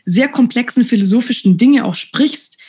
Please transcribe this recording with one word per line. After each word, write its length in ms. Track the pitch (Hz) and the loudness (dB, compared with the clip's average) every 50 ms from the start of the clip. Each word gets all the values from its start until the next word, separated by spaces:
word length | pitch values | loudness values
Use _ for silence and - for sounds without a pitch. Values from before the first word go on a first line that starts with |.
| _ | _
sehr 240 | - 175 202 262 277 | -2 0 0 0 0
komplexen 560 | 277 - 247 240 - - - - - 262 240 | 2 0 0 0 0 -4 -6 -2 -2 -2 0
philosophischen 760 | - - 208 196 190 202 240 247 - 247 - - 202 185 170 | 0 0 0 2 2 0 0 0 -2 -6 -2 2 2 2 4
Dinge 280 | 226 262 285 262 - | 4 4 4 2 0
auch 80 | 190 170 | -2 -6
sprichst, 640 | - - - - - 269 320 - - - - - _ - | -8 -10 -8 -4 -2 -2 -2 -2 -4 -10 -14 -18 _ -20